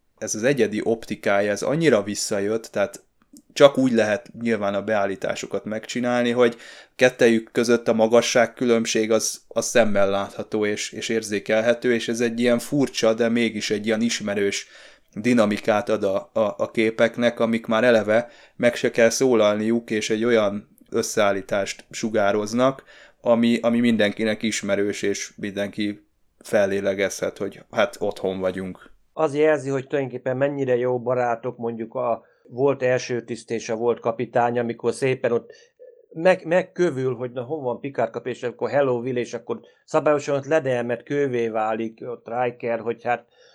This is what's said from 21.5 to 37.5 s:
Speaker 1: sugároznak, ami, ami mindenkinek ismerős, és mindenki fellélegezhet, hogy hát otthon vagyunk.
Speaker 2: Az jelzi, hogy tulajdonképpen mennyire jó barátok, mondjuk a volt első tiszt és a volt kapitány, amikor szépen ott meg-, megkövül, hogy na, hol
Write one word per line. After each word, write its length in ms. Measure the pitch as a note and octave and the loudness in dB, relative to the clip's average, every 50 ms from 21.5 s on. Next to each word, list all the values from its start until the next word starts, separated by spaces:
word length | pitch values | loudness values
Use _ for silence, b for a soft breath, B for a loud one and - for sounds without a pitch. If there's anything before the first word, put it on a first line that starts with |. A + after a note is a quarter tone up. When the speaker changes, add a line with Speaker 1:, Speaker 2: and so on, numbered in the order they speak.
| G#2+ G2+ G2 - - - - _ | -2 -2 -2 -4 -8 -12 -16 _
Speaker 1:
sugároznak, 960 | - - A#2 A2 G#2+ A2 G2 G2+ G2+ G#2+ G#2 G#2 A2+ B2 C3 C3+ E3+ - B B B B B B B _ | -8 -6 -6 -2 0 2 2 2 2 0 -2 -2 0 2 2 2 0 -2 B B B B B B B _
ami, 380 | - A#2+ A#2 A#2 A#2 A#2 A#2 A2+ | 0 2 2 4 4 2 2 2
ami 180 | - A#2 A#2 A#2 | 2 0 2 2
mindenkinek 640 | A#2+ A#2+ A2+ G#2+ G#2 G2+ - - A2 A2 G#2+ A2 | 2 2 2 2 2 0 0 -2 -2 -2 -2 -2
ismerős, 600 | A#2 A2 - - - G2+ G2+ G2 G2+ G#2 G2 - | -4 -4 -4 -4 -2 -2 0 0 0 -2 -2 -2
és 300 | - G2+ G2 - - - - | -2 -4 -2 -4 -8 -12 -12
mindenki 720 | - - G2+ F#2+ G2 G2+ G2+ - G#2+ G#2 G#2 G2+ - _ _ _ _ _ _ _ _ | -10 -10 -8 -6 -6 -6 -4 -4 -4 -4 -4 -6 -8 _ _ _ _ _ _ _ _
fellélegezhet, 1000 | - - A2+ G#2+ G2+ G2 G2 G2 G2 G2+ G2 G2 G2 F#2 - - - F#2+ - - | -4 0 2 2 2 2 0 0 -2 -2 0 0 0 -2 -2 -4 -6 -6 -4 -6
hogy 220 | G2+ G2 - - - _ | -8 -8 -8 -12 -18 _
hát 260 | - A2+ G#2 - - - | -2 0 0 0 -2 -4
otthon 420 | - G2+ - - - F#2+ F#2 F#2+ | -4 -4 -4 -4 -4 -4 -2 -2
vagyunk. 520 | F#2 F#2 F2+ F#2 F#2+ F#2 F2 - - - - _ _ _ _ | -2 -4 -4 -4 -8 -10 -12 -14 -20 -20 -20 _ _ _ _
Speaker 2:
Az 180 | D#3+ D#3+ D3 C#3 | -2 -2 0 2
jelzi, 360 | D3 D3+ D#3 D3+ C#3 C3 C#3 | 2 4 4 4 2 0 -4
hogy 160 | C#3 C3 C3 | -4 -4 -4
tulajdonképpen 500 | - D3+ C#3+ C3+ C3 B2 A#2 - C3 B2+ | -4 -2 -2 -2 -4 -6 -6 -4 -4 -2
mennyire 400 | B2+ C#3 C#3+ C#3+ C#3 C3+ B2 B2 | 0 0 0 0 -2 0 0 2
jó 240 | A#2+ B2 B2+ B2+ B2 | 2 2 0 -2 -2
barátok, 560 | A2+ B2 B2+ B2+ B2 A#2+ A#2 A#2 - B2 A#2+ | -2 -2 -2 0 0 0 -2 -4 -4 -8 -8
mondjuk 380 | B2 A#2 A#2 A#2 A2 A2+ A2 - | -6 -6 -6 -6 -6 -10 -8 -6
a 280 | C3 B2 A#2+ A#2 A#2 b b b b | -4 -2 -2 -2 -4 b b b b
volt 400 | b - C3 A#2+ C#3 C#3 C3 C3 | b -10 -2 0 2 2 2 2
első 400 | B2+ B2+ B2+ B2+ - - B2 A#2 | 0 0 0 0 -2 -4 -4 -4
tiszt 280 | A2+ - A#2 - - - | -4 -6 -10 -12 -8 -6
és 180 | A#2 A2 - - | -6 -6 -4 -4
a 80 | A2+ | -4
volt 240 | A2 A#2+ A#2+ A2+ - | 0 0 0 0 0
kapitány, 580 | - A#2+ A2+ - B2 G#2+ - B2 A#2+ A#2+ A#2+ B2 | -2 -4 -2 -4 -6 -2 0 0 0 2 0 -2
amikor 340 | A#2+ A#2 A#2 - - A#2 | -2 -2 -4 -4 -4 -4
szépen 400 | A2+ - C3+ C3 B2+ B2+ - A#2 | -2 0 0 0 0 0 0 0
ott 200 | A#2+ A#2 - B B B B B B B - - - - _ _ | 0 -2 -2 B B B B B B B -20 -20 -20 -20 _ _
meg-, 320 | - D#3+ E3+ F#3 F3+ - - | -6 2 4 4 4 4 0
megkövül, 720 | D#3 E3+ F#3 E3+ F3+ - F3 F3+ E3+ C3+ C3 C3 C3 B2 | 0 0 0 0 -2 -2 0 0 0 0 -2 -2 -2 -4
hogy 160 | A2+ B2+ B2 | -4 -6 -8
na, 100 | A#2+ B2+ | -8 -10
hol 180 | A#2+ A#2+ | -8 -8